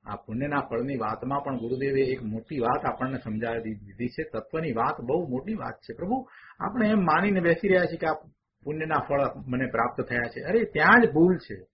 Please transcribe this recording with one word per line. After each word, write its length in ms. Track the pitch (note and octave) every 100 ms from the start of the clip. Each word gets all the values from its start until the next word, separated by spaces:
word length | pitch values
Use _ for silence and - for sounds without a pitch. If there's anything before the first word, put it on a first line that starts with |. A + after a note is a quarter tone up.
| -
આ 120 | G#2
પુણ્યના 460 | - A2 C#3+ C#3+ -
ફળની 320 | A#2 B2+ C3+
વાતમાં 440 | G#2+ A2 B2+ C#3
પણ 120 | C#3 B2+
ગુરુદેવે 440 | A2+ B2+ C#3 C3+ C3
એક 160 | C3
મોટી 360 | A2 A2 - D3
વાત 220 | A#2 C#3 C#3+
આપણને 340 | - C3 C3+
સમજાવી 560 | - G#2+ A#2 A#2 A2 G#2
દીધી 360 | G2+ G2 B2 -
છે. 80 | D#3+
તત્વની 480 | A2+ - D#3+ E3
વાત 240 | A2+ B2+ D3+
બહુ 140 | A#2+ D3+ E3+
મોટી 300 | B2+ E3 A3
વાત 200 | B2 -
છે. 120 | -
પ્રભુ, 240 | - F3+ C4 C4 - - -
આપણે 260 | - G#3 G#3+
એમ 120 | G#3+
માનીને 380 | F3 D#3 G3 F#3+
બેસી 280 | E3+ F#3+ G3+
રહ્યા 180 | F#3 E3+
છીએ 120 | E3
કે 60 | D#3+
આ 120 | D3+ - _ _ _
પુણ્યના 380 | - D#3 D#3 D3+
ફળ 220 | - C#3+ C#3 - C3+
મને 220 | B2 C3
પ્રાપ્ત 320 | A#2 A#2+ - -
થયા 280 | A#2+ A#2
છે. 60 | -
અરે, 180 | D#3 A3 A3
ત્યાં 360 | D#3 D#3+ A#3
જ 40 | A#3
ભૂલ 240 | C#3+ F3 F3+
છે. 180 | - G2 F#2